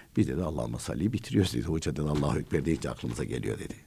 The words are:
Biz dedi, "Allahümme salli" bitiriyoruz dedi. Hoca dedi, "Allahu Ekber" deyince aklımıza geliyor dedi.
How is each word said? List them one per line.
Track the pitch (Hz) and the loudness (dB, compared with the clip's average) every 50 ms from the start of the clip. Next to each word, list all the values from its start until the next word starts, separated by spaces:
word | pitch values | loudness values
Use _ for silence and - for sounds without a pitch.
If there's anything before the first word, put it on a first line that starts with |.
| - - - | -18 -2 2
Biz | 113 98 67 | 2 2 2
dedi, | 64 80 | 2 0
"Allahümme | 90 80 78 64 58 58 58 - | -2 -2 -2 -2 -2 -2 -4 -4
salli" | - - - 67 87 110 | -4 -4 -2 0 0 0
bitiriyoruz | 107 - - - 123 107 92 - - | 0 -2 -2 2 4 4 4 4 2
dedi. | 58 60 | 0 0
Hoca | 80 78 82 - 92 | 0 0 0 0 -2
dedi, | 64 76 | 0 0
"Allahu | 73 73 73 73 73 71 - - | 0 2 2 2 2 2 2 0
Ekber" | - - - 78 67 | 0 0 0 0 2
deyince | 82 82 - - 67 | 2 2 2 0 -4
aklımıza | - - - 60 57 - 67 | -4 -4 -6 -4 -4 -4 -4
geliyor | - 62 58 53 53 57 - | -2 -2 -2 -2 -2 -4 -4
dedi. | - - - - - | -6 -10 -12 -14 -18